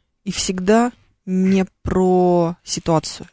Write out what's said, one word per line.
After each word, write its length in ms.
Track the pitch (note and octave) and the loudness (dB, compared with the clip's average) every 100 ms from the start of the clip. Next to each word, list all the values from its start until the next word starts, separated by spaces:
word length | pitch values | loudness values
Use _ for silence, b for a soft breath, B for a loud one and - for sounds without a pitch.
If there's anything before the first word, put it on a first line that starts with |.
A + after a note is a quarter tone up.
| _ _ | _ _
И 80 | G3+ | -10
всегда 580 | - - F#3 F#3 A3 A#3+ - _ _ | -6 -6 -4 2 2 2 -4 _ _
не 400 | - F#3 F#3+ F#3+ F#3 _ | -4 0 2 0 -2 _
про 720 | - F#3 F#3 F3+ F3+ F3 E3 F3 | -4 0 2 4 4 2 0 -4
ситуацию. 640 | - - - D#3 - - - | -10 -6 0 -2 -2 -12 -18